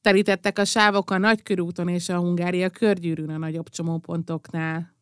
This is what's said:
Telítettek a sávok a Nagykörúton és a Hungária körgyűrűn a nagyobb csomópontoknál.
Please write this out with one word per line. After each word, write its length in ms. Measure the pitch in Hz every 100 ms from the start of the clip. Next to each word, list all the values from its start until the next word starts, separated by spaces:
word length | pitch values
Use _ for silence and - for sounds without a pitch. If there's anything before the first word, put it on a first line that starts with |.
Telítettek 580 | 220 196 202 190 202 196
a 60 |
sávok 460 | 202 233 208 202 190
a 80 | 190
Nagykörúton 680 | 208 220 - 185 170 180 175
és 200 | 175 175
a 100 | 180
Hungária 520 | 175 175 175 180 185
körgyűrűn 600 | 180 220 190 170 160 156
a 80 | 156
nagyobb 300 | 160 165 165
csomópontoknál. 1300 | - 170 165 165 170 165 165 - 165 160 160 170 _